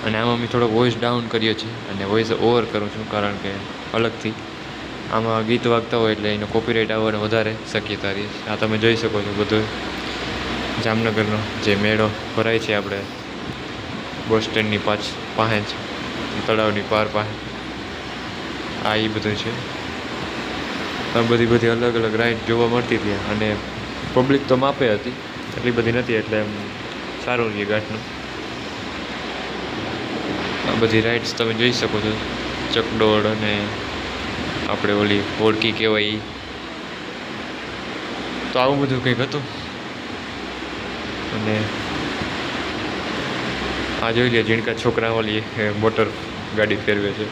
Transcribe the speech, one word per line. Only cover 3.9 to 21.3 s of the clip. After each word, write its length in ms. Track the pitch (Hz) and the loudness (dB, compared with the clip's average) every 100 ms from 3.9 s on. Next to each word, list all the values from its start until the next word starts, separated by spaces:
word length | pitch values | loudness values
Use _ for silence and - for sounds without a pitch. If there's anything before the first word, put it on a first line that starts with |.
અલગથી 400 | 113 113 113 110 110 - - - - - - - | 0 0 0 -6 -6 -10 -10 -10 -10 -10 -8 0
આમાં 340 | 113 113 110 110 | 0 2 2 2
ગીત 200 | 120 120 | 2 4
વાગતા 300 | 117 107 120 | 2 2 2
હોય 160 | 110 | 2
એટલે 220 | 104 104 | 2 0
એનો 120 | 104 104 | 0 0
કોપીરાઇટ 440 | 113 113 113 107 | 0 2 2 2
આવવાનો 300 | 110 107 107 | 2 2 2
વધારે 340 | 107 113 107 110 - | 2 2 2 -2 -2
શક્યતા 380 | 107 101 98 101 | -4 -2 -4 -2
રહે 120 | 98 | -2
છે. 260 | 104 - - | -4 -6 -4
આ 80 | 104 | 0
તમે 220 | 110 107 | 2 4
જોઈ 180 | 113 113 | 4 4
શકો 240 | 113 104 | 2 0
છો 240 | 101 101 | 0 0
બધું 180 | 104 110 107 - - - - - - - - - - - | 2 2 2 -4 -6 -6 -6 -6 -4 -4 -4 -4 -4 0
જામનગરનો 540 | 113 110 113 107 107 107 107 - | 2 2 2 2 2 0 -2 0
જે 100 | 107 | 2
મેળો 360 | 101 104 107 110 107 - - | 4 4 4 2 0 -4 0
ભરાય 220 | 110 113 | 2 2
છે 160 | 110 | 2
આપણે 220 | 104 98 98 - - - - - - - - - - - - 110 | 0 0 -4 -6 -10 -10 -8 -8 -8 -8 -8 -8 -8 -8 -8 2
બસ 140 | 110 | 2
સ્ટેન્ડની 360 | 110 110 107 104 | 2 0 2 0
પાછ-, 580 | 107 104 - - - - | 0 0 -2 -8 -6 0
પાસે 240 | 110 107 | 2 2
જ, 40 | 104 - - - - - - - - | 0 -6 -6 -6 -6 -6 -4 -4 0
તળાવની 340 | 110 107 104 95 | 2 4 0 2
પાર 180 | 107 107 | 2 2
પાસે. 440 | 107 107 107 - - - - - - - - - - - - - - 107 | 0 -2 -6 -10 -10 -10 -8 -10 -10 -10 -10 -8 -8 -8 -6 -6 -2 2
આ 60 | |
ઈ 140 | 107 110 | 2 2
બધું 260 | 107 107 | 0 -2
છે. 160 | 104 113 123 - - - - - - - - - - - - - - - 117 | -2 -2 -4 -6 -8 -8 -8 -8 -6 -6 -6 -6 -6 -6 -6 -4 -4 0 2
આ 40 | |
બધી, 180 | 117 | 6